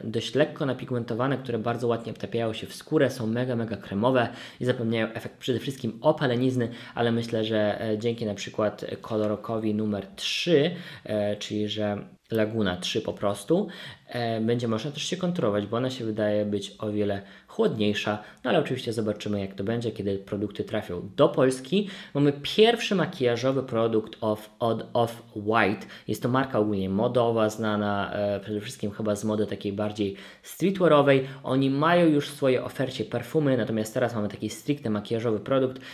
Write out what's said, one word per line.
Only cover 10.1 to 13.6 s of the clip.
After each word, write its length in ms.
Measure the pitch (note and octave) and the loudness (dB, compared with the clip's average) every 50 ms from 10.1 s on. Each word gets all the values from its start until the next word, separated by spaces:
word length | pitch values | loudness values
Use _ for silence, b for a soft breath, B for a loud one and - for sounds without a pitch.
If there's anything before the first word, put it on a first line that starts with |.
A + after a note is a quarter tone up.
| - | -10
trzy, 540 | - - - - - - F3 F3 C#3 C#3+ F3 F3+ F3 B B B B B | -8 -6 -4 -4 -2 2 4 4 6 4 4 0 -4 B B B B B
e, 320 | - G#2+ G#2+ G#2 G#2 G#2 | -4 -2 -2 0 0 -2
czyli 320 | G#2 - - A2 G#2 G#2 G#2 | -4 -6 -4 -4 -2 -2 -2
że 300 | G#2+ G#2+ G#2+ G#2 G2+ G2+ - - - - _ - | -2 -2 -2 -2 -2 -4 -6 -12 -18 -20 _ -4
Laguna 460 | A#2 A2+ G#2+ G#2+ A2+ A2+ G#2 F#2+ F2+ | 0 0 0 0 0 0 0 0 0
trzy 240 | F2+ - - - A#2 | -2 -4 -4 -4 -2
po 120 | - - F2+ | -2 -4 -4
prostu, 560 | - - G2+ G#2 - - - D#3+ F3+ | -2 -2 -2 -2 -2 0 0 2 2